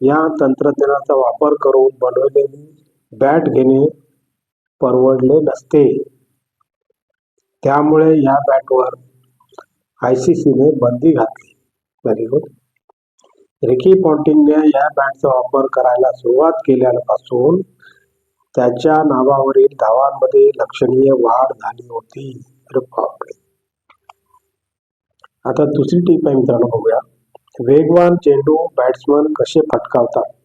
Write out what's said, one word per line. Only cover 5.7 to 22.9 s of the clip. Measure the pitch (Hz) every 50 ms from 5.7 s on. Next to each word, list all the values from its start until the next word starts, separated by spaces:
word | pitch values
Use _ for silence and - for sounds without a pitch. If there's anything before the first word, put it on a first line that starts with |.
| - 151 139 123 - - - - _ _ _ _ _ _ _ _ _ _ _ _ _ _ _ _ _ _ _ _ _ _ _ _ _ _ _ _ _ _ -
त्यामुळे | 135 139 147 151 151 156 156 160 160 160
या | 151 139 135 135 143 139
बॅटवर | 139 135 135 - - 131 131 127 127 123 - _ _ _ _ _ _ _ _ _ _ - - - _ _ _ _ _ _ - 123
आयसीसीने | 123 131 127 135 - 170 - - 147 127 123 135 151
बंदी | 147 127 120 123 123 123 143 165 156
घातली. | 120 113 113 - - _ _ _ _ _ _ _ _ _ _ _ _ -
Very | 117 107 110 113 110
good. | 131 151 - - _ _ _ _ _ _ _ _ _ _ _ _ _ _ _ _ _ _ _ _ _ - -
रिकी | 113 127 127 - 185 190 190
पॉन्टिंगने | 185 160 151 151 151 156 151 151 147 147 151 156 156
या | 151 147 139 147 151 -
बॅटचा | 143 139 135 135 - -
वापर | 139 131 127 123 127 - 135 131 131 -
करायला | 131 123 123 123 123 131 127
सुरुवात | 120 - - 120 123 131 156 165
केल्यापासून | 165 160 - - 131 - 127 127 120 120 - - 107 - _ - 127 123 127 151 175 190 185 _ _ _ _ - _ _ _ _ _ _ _ _ _ _ _ _ -
त्याच्या | 131 123 123 120 110 120 156 156
नावावरील | 156 156 151 135 127 131 135 139 135 135 135 135 135 131 - -
धावांमध्ये | - 113 107 113 123 - - 139 - - - - - 135
लक्षणीय | 139 - - - - - - 131 120 127 131 135 135
वाढ | 135 123 117 113 117 127 131 135 -
झाली | - - 120 120 120 120 120
होती. | 117 113 - _ - 135 139 135 127 123 127 _ _ _ _ _ -
अरे | 135 127 -